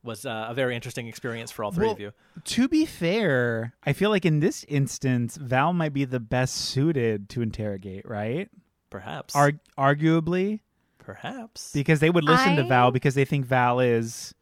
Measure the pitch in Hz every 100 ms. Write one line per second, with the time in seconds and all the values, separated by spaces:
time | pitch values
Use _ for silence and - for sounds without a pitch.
0 | 117 110 135 113 113 120 131 120 123 131
1 | 117 - 123 113 113 - 104 175 220 214
2 | 104 - _ - - - 262 311 320 -
3 | 170 214 190 131 120 113 117 _ - 143
4 | 202 208 175 151 190 - - 143 135 -
5 | 131 123 117 - 131 127 151 175 156 139
6 | 135 127 110 127 127 - - 135 151 143
7 | 117 107 101 123 117 104 107 98 98 95
8 | - 104 110 139 196 _ _ _ _ 101
9 | 92 156 - 143 143 147 _ - 135 147
10 | 160 165 160 180 196 214 _ _ _ _
11 | - - 147 262 226 - - 143 139 156
12 | 156 180 151 156 160 165 127 127 123 127
13 | 143 135 135 139 123 127 123 123 127 117
14 | 113 - - -